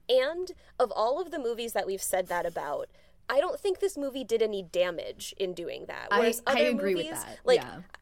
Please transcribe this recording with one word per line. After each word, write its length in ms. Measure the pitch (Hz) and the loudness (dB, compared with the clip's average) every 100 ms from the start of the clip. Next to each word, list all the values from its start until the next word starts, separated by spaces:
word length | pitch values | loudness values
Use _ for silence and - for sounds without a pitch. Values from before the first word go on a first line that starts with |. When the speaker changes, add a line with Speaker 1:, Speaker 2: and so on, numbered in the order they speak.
| - | 0
Speaker 1:
And 440 | 254 262 339 370 - - - | 2 2 -2 -8 -10 -20 -2
of 140 | 247 | -2
all 280 | - 220 285 | 2 0 0
of 120 | 349 | -2
the 60 | 311 | -4
movies 320 | 233 233 233 | -4 -4 -4
that 140 | 220 180 | -4 -2
we've 160 | 196 | -4
said 260 | - 185 185 | -2 -2 0
that 180 | 175 170 | -2 -2
about, 420 | 165 147 143 - - - - - | -4 -4 -6 -6 -14 -20 -20 0
I 120 | 262 | 2
don't 180 | 349 - | 2 0
think 200 | 403 370 | -2 0
this 160 | 392 294 | -2 -2
movie 260 | 277 262 | -4 -4
did 160 | 254 226 | 0 2
any 220 | 220 202 | 2 0
damage 720 | 175 175 180 165 - - - - | -2 2 2 0 -8 -10 -12 -4
in 160 | 190 | -4
doing 340 | 175 170 123 151 | -2 -8 -8 -10
that. 220 | - 117 | -10 0
Speaker 2:
I, 100 | 202 | 4
Speaker 1:
Whereas 220 | 233 233 - | 4 2 0
Speaker 2:
I 60 | |
Speaker 1:
other 160 | 269 247 | 4 4
Speaker 2:
agree 240 | 233 196 | 4 0
Speaker 1:
movies, 160 | 175 - | 0 -2
Speaker 2:
with 100 | - | -6
that. 160 | - - | -10 -4
Speaker 1:
like, 160 | - 247 | 4 4
Speaker 2:
Yeah. 200 | - 87 180 - | 2 -10 -16 -20